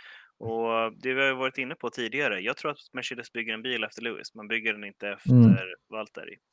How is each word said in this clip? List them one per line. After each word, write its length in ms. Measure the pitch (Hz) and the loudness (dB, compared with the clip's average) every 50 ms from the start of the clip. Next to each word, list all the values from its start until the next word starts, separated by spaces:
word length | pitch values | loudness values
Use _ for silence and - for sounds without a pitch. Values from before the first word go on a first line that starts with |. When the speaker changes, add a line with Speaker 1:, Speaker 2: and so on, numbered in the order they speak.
| - - - - - - _ - | -20 -20 -20 -20 -20 -20 _ -12
Speaker 1:
Och 540 | 110 113 113 113 113 113 113 113 113 113 110 104 113 | -8 -6 -4 -2 0 0 2 0 0 -2 -4 -4 -4
det 120 | 127 131 | -2 0
vi 60 | 131 | 2
har 80 | 135 135 | 2 2
ju 60 | 135 | 2
varit 240 | 127 131 131 127 - | 0 -2 -2 -2 -4
inne 160 | 131 127 147 | -6 -8 -8
på 160 | - - 120 | -8 -8 -8
tidigare, 500 | - - 123 110 117 139 147 131 104 92 | -6 -6 -6 -4 -2 -2 0 0 -2 -2
jag 160 | 92 110 127 | -2 -2 -4
tror 140 | - - 156 | -2 -4 -6
att 80 | 147 - - - - | -6 -6 -10 -14 -10
Mercedes 400 | 127 123 - - 120 117 - - | -8 -8 -8 -8 -10 -12 -10 -8
bygger 220 | 117 113 110 110 | -6 -6 -4 -6
en 80 | 110 113 | -6 -4
bil 220 | 127 127 117 110 | -4 -2 -2 -4
efter 180 | - - - 113 | -4 -6 -6 -6
Lewis, 320 | 117 110 - - - - | -6 -6 -6 -10 -12 -14
man 140 | 110 107 104 | -14 -8 -4
bygger 240 | 113 113 110 113 107 | -4 -2 -2 -2 -4
den 120 | 104 104 | -4 -8
inte 240 | 101 101 - - 101 | -14 -14 -10 -8 -8
efter 220 | 101 - - - | -8 -4 2 6
Speaker 2:
Mm. 260 | 127 123 120 113 - - 95 90 90 - _ _ | 8 10 10 10 10 8 4 -4 -12 -16 _ _
Speaker 1:
Valtteri. 460 | 104 110 107 107 - - - - - 95 _ _ | -8 -8 -8 -8 -12 -16 -16 -16 -18 -20 _ _